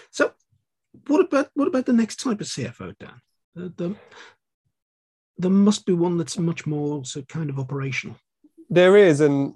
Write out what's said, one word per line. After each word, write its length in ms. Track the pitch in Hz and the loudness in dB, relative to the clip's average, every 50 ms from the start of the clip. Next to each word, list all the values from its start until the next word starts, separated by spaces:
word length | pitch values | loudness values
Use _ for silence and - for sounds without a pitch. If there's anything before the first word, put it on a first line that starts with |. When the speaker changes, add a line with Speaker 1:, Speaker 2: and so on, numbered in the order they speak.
| - _ | -20 _
Speaker 1:
So 220 | - - - - - _ _ _ _ _ _ _ _ _ _ _ - - _ | -8 -8 -8 -8 -12 _ _ _ _ _ _ _ _ _ _ _ -20 -16 _
what 140 | - 339 392 | 0 0 0
about, 280 | 359 - 294 269 294 - _ | 2 2 0 -2 -2 -2 _
what 160 | 294 277 370 | -4 -2 -2
about 160 | 359 254 254 | -2 -2 0
the 80 | - 247 | 0 0
next 260 | 226 226 208 - - | 0 0 -2 -4 -8
type 220 | - 269 208 208 | -6 -6 -6 -6
of 60 | 170 | -8
C 180 | - - 143 117 | -10 -8 -8 -8
F 160 | 95 - - | -8 -10 -12
O, 100 | 95 92 101 - | -14 -16 -16 -16
Dan? 220 | - - - - _ _ _ _ _ _ _ | -20 -20 -20 -20 _ _ _ _ _ _ _
The, 180 | 165 180 180 170 | -14 -14 -12 -10
the, 180 | - 175 175 208 - - _ - - - - _ _ _ _ _ _ _ _ _ _ _ _ _ _ _ _ _ _ _ _ _ - | -8 -8 -8 -8 -10 -16 _ -20 -20 -20 -20 _ _ _ _ _ _ _ _ _ _ _ _ _ _ _ _ _ _ _ _ _ -4
there 100 | 175 185 | 0 2
must 360 | 190 196 202 208 208 - - | 4 4 4 4 2 0 -2
be 80 | - 180 | -2 0
one 240 | 170 170 180 175 | 0 0 0 0
that's 200 | 170 160 - - | -2 -4 -4 -4
much 300 | 202 165 170 165 - - | -4 -2 -2 -4 -4 -6
more 280 | 151 151 147 147 147 151 | -6 -4 -4 -4 -4 -6
also 260 | 147 127 - - 147 | -6 -8 -10 -12 -12
kind 280 | 127 - - 160 160 143 | -12 -10 -10 -8 -8 -6
of 80 | 139 | -6
operational. 600 | 135 131 131 143 139 135 135 127 - - 123 110 - _ _ _ _ _ _ _ - - - | -6 -8 -6 -8 -8 -6 -6 -8 -8 -10 -10 -14 -18 _ _ _ _ _ _ _ -20 -10 0
Speaker 2:
There 280 | 160 175 180 185 196 | 4 6 6 8 8
is, 240 | 208 202 180 151 139 | 8 8 6 6 4
and, 320 | 156 143 143 139 139 135 - | 4 2 2 2 -2 -2 -6